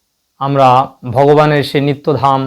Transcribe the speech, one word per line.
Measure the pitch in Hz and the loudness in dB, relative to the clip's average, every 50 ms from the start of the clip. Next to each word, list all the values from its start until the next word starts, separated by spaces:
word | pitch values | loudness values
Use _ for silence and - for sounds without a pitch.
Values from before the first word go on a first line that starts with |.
| _ _ _ _ _ _ _ - | _ _ _ _ _ _ _ -8
আমরা | 135 139 139 139 135 127 123 131 139 - - _ 123 123 | -6 -2 0 2 4 4 4 2 0 -2 -6 _ -12 -6
ভগবানের | 113 131 143 143 147 151 151 151 147 143 127 | -2 0 2 4 4 4 2 2 0 -2 -2
সেই | - - 143 | -4 -4 -4
নিত্যধাম | 139 147 139 139 - 160 156 - 135 139 135 135 135 | -2 -4 -4 -4 -4 -4 -4 -2 -2 -2 -2 -2 -4